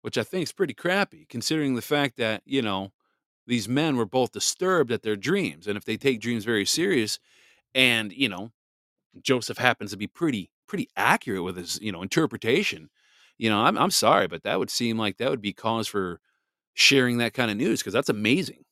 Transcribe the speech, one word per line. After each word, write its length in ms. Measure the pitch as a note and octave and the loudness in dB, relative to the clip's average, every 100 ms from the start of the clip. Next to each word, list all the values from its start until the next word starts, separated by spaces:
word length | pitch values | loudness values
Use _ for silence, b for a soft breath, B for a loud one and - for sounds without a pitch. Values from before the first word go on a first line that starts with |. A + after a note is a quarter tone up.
which 160 | A#2+ B2 | -4 -4
I 60 | |
think 220 | A2 F#3 | -2 -4
is 80 | F3 | -6
pretty 220 | - F3 | -4 -4
crappy, 520 | A2 E3+ F#3+ G3 - - | -2 0 0 0 -6 -12
considering 460 | A#2+ - D#3 C#3+ | -8 -2 0 0
the 80 | B2 | -2
fact 340 | - D3 C#3 - | 0 2 2 0
that, 240 | A2+ G#2+ - | -2 -2 -2
you 160 | C3+ | -2
know, 300 | A2 G2 G2 _ _ _ _ _ - | 0 -2 -6 _ _ _ _ _ -4
these 220 | A#2+ G2+ | -4 0
men 280 | B2+ D#3+ B2+ | 0 2 0
were 100 | G#2+ | 0
both 260 | C3 B2 | 0 0
disturbed 580 | G#2 - - F3+ F3+ A#2+ | -2 -6 -2 0 2 2
at 120 | A2+ | -2
their 140 | A2 G#2+ | -2 -4
dreams, 500 | G#2 G3 C#3 D2 F#2+ | 0 0 -2 -6 -6
and 100 | G2+ | -6
if 80 | |
they 140 | - A2 | -4 -2
take 220 | C#3 A#2 | 0 0
dreams 240 | A#2 A#2 G#2 | -2 -4 0
very 180 | A2+ | 0
serious, 540 | F#2+ - F3+ D#3 G#2+ - b b b b b | 0 0 2 2 0 -4 b b b b b
and, 360 | C3 B2+ A#2 G#2+ | 2 4 4 -2
you 200 | F#2+ C3 | -4 -4
know, 220 | F2+ A2+ _ _ _ _ _ _ - | -4 -12 _ _ _ _ _ _ -12
Joseph 360 | - B2+ - A2 | 0 0 0 0
happens 320 | B2 A2+ G#2 | 0 0 -6
to 60 | G#2 | -8
be 100 | G#2 | -10
pretty, 440 | - E3+ A2+ - _ _ | -4 -2 -2 -6 _ _
pretty 200 | G3 - | -8 -6
accurate 480 | - G#2+ F3+ - F#2+ | 0 2 2 0 -4
with 140 | F2+ F#2 | -4 -8
his, 240 | F2 - | -8 -6
you 100 | G#2+ | -6
know, 120 | F2 | -8
interpretation, 840 | F#2+ - D#3 A2+ A2 D3 G3+ F2 D#2+ b b b b b | -2 0 0 -2 0 2 0 -6 -16 b b b b b
you 100 | A2+ | 2
know, 100 | G#2 | 4
I'm, 180 | B2 G#3 | 4 4
I'm 140 | E3+ | 0
sorry, 380 | - - G#2 F#2 | 4 4 4 2
but 160 | E2+ | -4
that 140 | - F#2 | -2 -2
would 120 | G2 | -2
seem 260 | - A#2 A2+ | -2 -2 0
like 200 | G#2+ F#2 | -2 -2
that 140 | A#2+ | -4
would 100 | C#3 | -2
be 140 | G#2 | -4
cause 340 | - A2+ A2+ G#2+ | -4 -2 -2 -2
for 320 | G#2 F#2 - _ _ _ _ _ | -4 -4 -8 _ _ _ _ _
sharing 440 | - - C#3 B2+ A#2+ | 2 4 6 4 2
that 160 | A#2 | -2
kind 160 | A#2 A#2 | 0 0
of 60 | G2+ | 0
news, 260 | E3 A2 | 0 -2
'cause 120 | - | 0
that's 160 | G#2 - | -2 0
amazing. 540 | G#2+ G#2+ D3 F3 - _ | 0 2 2 0 -10 _